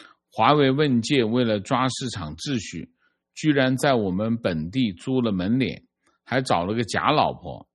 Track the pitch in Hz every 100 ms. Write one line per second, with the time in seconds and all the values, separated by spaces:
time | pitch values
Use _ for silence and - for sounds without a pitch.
0 | - _ _ - 123 151 135 135 151 120
1 | 110 143 110 123 117 107 98 127 127 -
2 | 127 101 78 76 147 127 - 82 - _
3 | _ _ _ - 156 139 131 131 147 123
4 | 98 92 113 113 104 80 82 131 113 87
5 | - 127 117 92 92 127 101 - _ _
6 | _ _ - 131 135 92 90 113 117 85
7 | 101 151 85 - 80 62 -